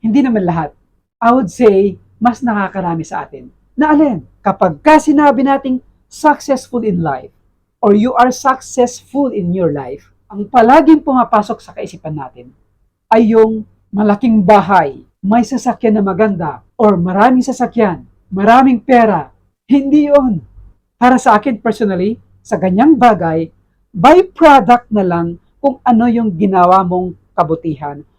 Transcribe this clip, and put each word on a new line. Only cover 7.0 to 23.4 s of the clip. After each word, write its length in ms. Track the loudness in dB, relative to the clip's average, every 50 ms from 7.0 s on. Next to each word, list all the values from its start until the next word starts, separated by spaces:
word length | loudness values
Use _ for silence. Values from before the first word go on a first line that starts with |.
life, 320 | -4 -4 -6 -8 -10 -18 _ _ _ _ _ _ _ _ _ _ 0
or 80 | 0 2
you 240 | 2 0 -2 2
are 160 | 2 0 0 0
successful 960 | -2 -2 -4 -4 -4 -6 -12 -4 -2 -2 -2 -4 -12 _ _ -6 -4 -4 -4
in 240 | -4 -6 -6 -4 -4
your 200 | -2 -2 -4 -4
life, 360 | -6 -10 -12 -14 -18 _ _ _ _ _ _ -12
ang 160 | -12 -12 -2
palaging 560 | 0 2 4 4 4 4 6 4 4 4 2
pumapasok 560 | -2 -2 -2 0 0 0 -2 -2 -2 -8 -12
sa 160 | -12 -20 -16
kaisipan 400 | -14 -14 -14 -14 -16 _ -12 -12
natin 320 | -12 -12 -14 _ -20 -20 -20 _ _ _ _ _ _ _ _ _ _ _ _ 0
ay 240 | 2 2 2 4
yung 320 | 2 2 2 0 -6 -10 _ _ _ _ _ -6
malaking 500 | -2 0 0 0 0 0 0 0 2 4
bahay, 600 | 4 4 2 2 2 0 0 0 0 -6 -12 -20 _ _ _
may 240 | -4 0 0 0 0
sasakyan 540 | -2 -4 -6 -4 -4 -6 -2 -2 0 0 0
na 40 | -2
maganda, 600 | -2 -2 -2 -2 -2 -2 -4 -8 -10 -10 -12 _ _ _
or 240 | _ 0 2 2 0
maraming 460 | -2 -4 0 2 2 2 2 2 -2
sasakyan, 580 | -2 -4 -6 -6 -6 -2 -2 -2 -2 -2 -6 -12 _ _ _ _ _ -8
maraming 500 | -4 0 2 4 4 4 2 0 -2 0
pera. 480 | 0 2 2 4 2 0 -4 -6 -8 _ _ _ _ _ _ _ _
Hindi 420 | 0 0 0 2 0 0 2 2
yun. 320 | 2 2 2 0 -4 -4 -8 -12 _ -20 -20 -20 _ _ _ _ _ _
Para 220 | 2 2 2 2
sa 180 | 2 2 0 0
akin 220 | 0 -2 -6 -4
personally, 580 | _ -6 -4 -2 -4 -4 -2 -2 -4 -4 -6 -8 _ _ _ _ _
sa 160 | -8 -6 -4
ganyang 400 | -2 -2 0 2 4 4 4 4
bagay, 540 | 4 2 2 2 -2 -4 -4 -4